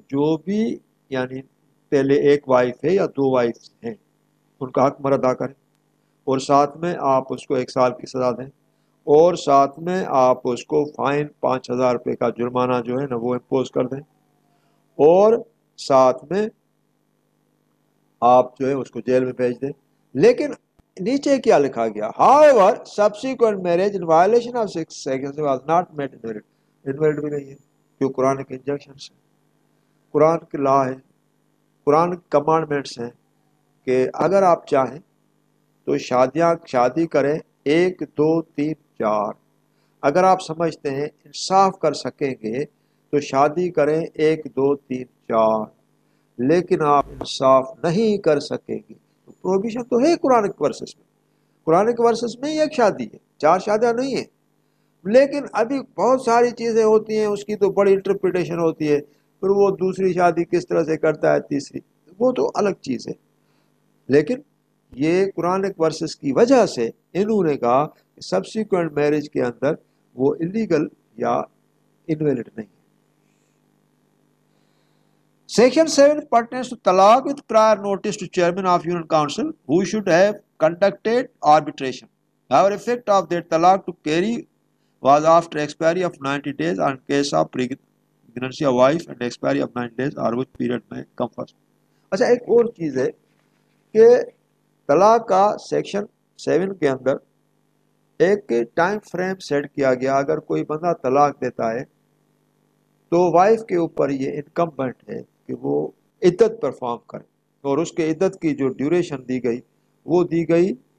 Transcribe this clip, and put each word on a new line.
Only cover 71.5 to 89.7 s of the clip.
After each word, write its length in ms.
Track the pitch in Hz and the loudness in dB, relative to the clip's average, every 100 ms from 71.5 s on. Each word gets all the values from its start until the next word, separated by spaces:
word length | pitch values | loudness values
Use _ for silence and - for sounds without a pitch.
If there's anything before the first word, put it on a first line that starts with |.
| _ _ _ _ _ - | _ _ _ _ _ -8
इनवैलिड 420 | 156 151 127 110 | -4 -2 -4 -8
नहीं 160 | - 104 | -14 -18
है। 120 | _ _ _ _ _ _ _ _ _ _ _ _ _ 50 50 50 50 50 50 50 _ _ _ _ _ _ _ - | _ _ _ _ _ _ _ _ _ _ _ _ _ _ _ _ _ _ _ _ _ _ _ _ _ _ _ -6
Section 380 | - 247 294 320 | 4 4 4 2
seven 320 | 302 285 302 294 | 6 4 4 0
pertains 400 | 233 233 254 254 | 0 0 -8 -10
to 60 | 240 | -4
talaq 460 | - 185 247 240 277 | 0 4 6 6 2
with 140 | 285 - | -8 0
prior 300 | 220 220 214 | 4 4 2
notice 400 | 202 190 214 - | -2 -6 -6 -8
to 100 | 175 | -6
chairman 380 | 180 170 180 190 | 0 0 0 0
of 160 | 175 156 | 0 0
union 200 | 175 160 | -6 -2
council 400 | 156 147 - 311 - - | 0 0 -4 -8 -8 -2
who 100 | 165 | 0
should 240 | 180 220 196 | 0 -2 2
have 280 | 165 202 208 _ - | 4 4 0 _ -2
conducted 720 | 160 175 196 196 220 240 262 - | -2 2 -2 0 -2 -2 -4 -4
arbitration। 640 | 151 151 147 - 135 123 110 _ _ _ - | 4 4 2 -8 -8 -8 _ _ _ _ -2
However, 260 | 135 196 208 | 2 2 0
effect 340 | - 240 226 | -4 -6 0
of 200 | 196 160 | 0 0
that 180 | 175 170 | -4 -2
talaq 360 | 160 175 196 185 | 2 4 4 0
to 100 | 170 | -10
carry 440 | 151 160 202 233 - _ _ _ _ _ | -4 -2 -2 -4 -10 _ _ _ _ _
was 220 | 127 143 156 | 4 4 6
after 300 | 170 165 151 | 4 2 -6
expiry 440 | 147 - 160 175 | -6 -2 -2 0
of 160 | 175 175 | -4 -6
ninety 320 | 139 143 143 | -6 -6 -6
days 240 | 139 160 190 | -6 -4 -2
on 200 | 151 131 - | -4 -4 -4
case 240 | 143 143 | -2 0
of 160 | 156 160 | -2 -2
pregnancy 1120 | 131 123 139 _ _ _ _ _ 123 131 131 143 | -4 -6 -8 _ _ _ _ _ -12 -10 -4 0
of 100 | 123 | 4
wife 320 | 131 165 - | 4 2 -6
and 160 | 127 | -8
expiry 380 | 120 - 139 143 | -8 -6 -4 -2
of 120 | 135 | -4